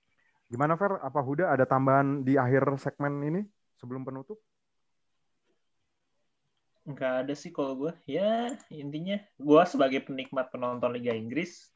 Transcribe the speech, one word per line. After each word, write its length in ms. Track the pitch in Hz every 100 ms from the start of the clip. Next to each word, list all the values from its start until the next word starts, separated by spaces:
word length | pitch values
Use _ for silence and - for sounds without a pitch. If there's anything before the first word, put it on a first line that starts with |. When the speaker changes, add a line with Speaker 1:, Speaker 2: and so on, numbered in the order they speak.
| _ _ _ _ _
Speaker 1:
Gimana, 320 | 120 151 165
Fer? 220 | 202 190
Apa 160 | 135 143
Huda 320 | 127 143 180
ada 140 | 135 127
tambahan 560 | 131 135 139 139 143
di 160 | 131 135
akhir 240 | 123 135 135 139
segmen 400 | 143 - 143 143 147
ini 160 | 175 208 _ _ _
sebelum 300 | 123 131 131
penutup? 320 | 131 135 220 _ _ _ _ _ _ _ _ _ _ _ _ _ _ _ _ _ _ _ _ _ _ _ _ 156
Speaker 2:
Nggak 260 | 135 131 127 139
ada 60 | 143
sih 160 | 165
kalau 240 | - 139 131
gue. 180 | 151 165 -
Ya, 400 | 151 202 226 240 247 -
intinya 480 | 156 143 151 180 202 - -
gue 260 | 143 147 175
sebagai 320 | - 135 135 -
penikmat 400 | 131 127 135 -
penonton 480 | 127 123 123 120 123
Liga 160 | 120
Inggris, 560 | 113 113 135 180 - -